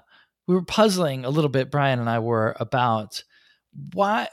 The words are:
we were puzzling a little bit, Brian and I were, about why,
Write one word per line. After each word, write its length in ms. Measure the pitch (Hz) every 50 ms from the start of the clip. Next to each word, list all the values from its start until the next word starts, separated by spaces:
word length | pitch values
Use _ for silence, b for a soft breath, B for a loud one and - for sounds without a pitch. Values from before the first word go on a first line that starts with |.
| - b b b b b b _ _
we 80 | - 180
were 80 | 185 180
puzzling 600 | - - - 214 220 190 185 175 147 135 131 127
a 60 | 123
little 180 | 143 160 156 143
bit, 220 | 123 135 131 131
Brian 260 | 139 143 139 139 131 120
and 100 | 117 117
I 120 | 117 117
were, 360 | 113 117 117 113 110 110 - -
about 640 | 117 110 - 127 123 120 113 110 107 104 - - - b b b b b b b b _ _ 143 139 - -
why, 340 | 185 196 196 214 233 240 -